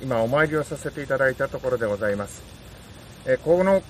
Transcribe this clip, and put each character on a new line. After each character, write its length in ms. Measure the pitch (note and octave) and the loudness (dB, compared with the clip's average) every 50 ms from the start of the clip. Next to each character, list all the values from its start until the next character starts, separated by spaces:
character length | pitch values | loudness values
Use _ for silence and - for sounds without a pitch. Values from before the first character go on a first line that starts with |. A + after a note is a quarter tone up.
今 180 | - C3+ B2+ A2+ | -6 -2 0 0
お 60 | A2+ | 2
参 220 | A#2 C3 D3 D#3 D#3 | 2 4 2 2 2
り 80 | D3+ | 0
を 80 | D3+ C#3+ | -2 -2
さ 120 | - D#3+ | -4 -8
せ 140 | C#3 - D3 | -8 -8 -10
て 100 | - D3+ | -8 -8
い 60 | C#3+ | -4
た 100 | C3 C3+ | -4 0
だ 140 | C3 C3+ C3 | 2 2 2
い 60 | B2+ | 2
た 120 | - C3+ C#3 | 0 -4 -4
と 120 | - C3+ | -4 -4
こ 100 | - B2+ | -2 -2
ろ 80 | B2+ A#2+ | 0 0
で 80 | A#2 | 0
ご 100 | G#2+ G#2 | -2 -2
ざ 140 | G2+ A2 G#2 | 0 0 -2
い 60 | G2+ | -2
ま 100 | G2+ G2+ | -2 -4
す。 160 | - - - - - - - - - - - - - - - - - - - - | -8 -10 -16 -18 -20 -20 -20 -20 -20 -20 -20 -20 -20 -20 -20 -20 -20 -20 -10 -2
え 100 | C3 C3 | 0 0
ー、 40 | - | 0
こ 240 | - - E3+ F3+ | 4 2 4 4
の、 200 | F#3 F#3+ G3 F#3+ - | 6 4 4 2 0